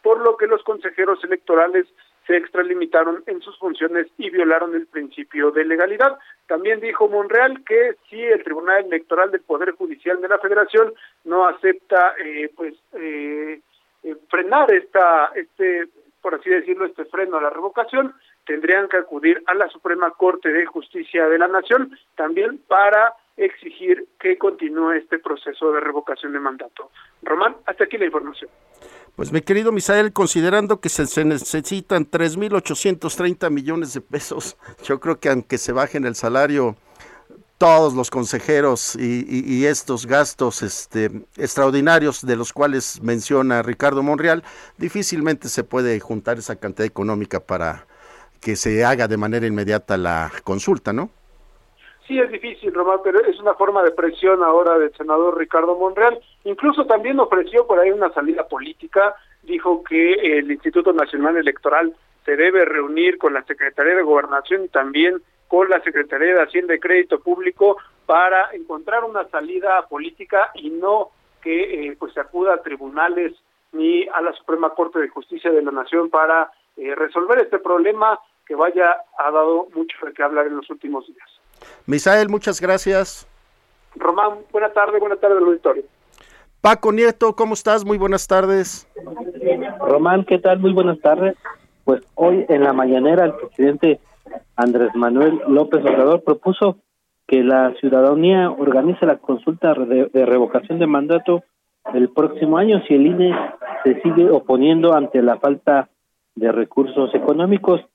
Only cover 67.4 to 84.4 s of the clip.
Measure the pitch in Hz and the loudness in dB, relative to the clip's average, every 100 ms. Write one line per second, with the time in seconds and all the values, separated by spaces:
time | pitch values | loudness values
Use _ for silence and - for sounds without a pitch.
67.4 | 180 - 202 196 - _ - 165 180 185 | -2 2 2 2 -8 _ 0 2 4 2
68.4 | 208 196 165 156 185 233 233 208 - 160 | 0 -6 -12 -10 -4 -4 -2 -6 -6 -8
69.4 | 156 185 196 190 180 143 160 _ 190 196 | -6 -4 0 0 -2 -12 -12 _ -2 -2
70.4 | 220 - 151 165 190 220 - _ _ _ | -2 -6 -12 -6 -2 0 -2 _ _ _
71.4 | 165 165 196 156 147 143 165 - 139 175 | -6 -4 -4 -6 -10 -12 -12 -10 -8 -2
72.4 | 190 170 156 139 135 143 170 175 165 170 | 0 0 -4 -12 -10 -4 -2 -2 -6 -8
73.4 | _ _ _ 160 160 175 185 175 170 - | _ _ _ -4 -2 0 -2 -4 -4 -8
74.4 | - 165 160 - 165 165 143 147 - 170 | -6 -4 -2 -4 -4 -4 -6 -8 -16 -8
75.4 | 180 160 143 139 127 170 165 165 156 165 | 0 0 0 -8 -4 -4 0 0 2 2
76.4 | 160 _ _ - 135 139 156 170 185 247 | 0 _ _ -12 -8 -4 -4 -2 0 2
77.4 | 214 170 175 175 190 214 214 214 _ _ | 2 -2 0 2 2 2 0 0 _ _
78.4 | _ 151 170 180 175 175 - - 147 156 | _ -2 0 2 2 2 -6 -4 0 2
79.4 | 156 165 175 165 165 - 151 - 147 151 | 2 0 -2 -8 -8 -8 -14 -4 -2 0
80.4 | 147 147 143 147 139 139 - _ - _ | -2 -4 -12 -14 -10 -10 -10 _ -20 _
81.4 | _ _ - - - 143 190 214 214 208 | _ _ -20 -18 -4 -2 4 4 2 -2
82.4 | 208 185 180 190 190 190 190 - - _ | -4 -4 -2 0 0 0 -2 -10 -20 _
83.4 | _ _ _ _ _ - 165 170 214 208 | _ _ _ _ _ -4 -2 0 -2 -4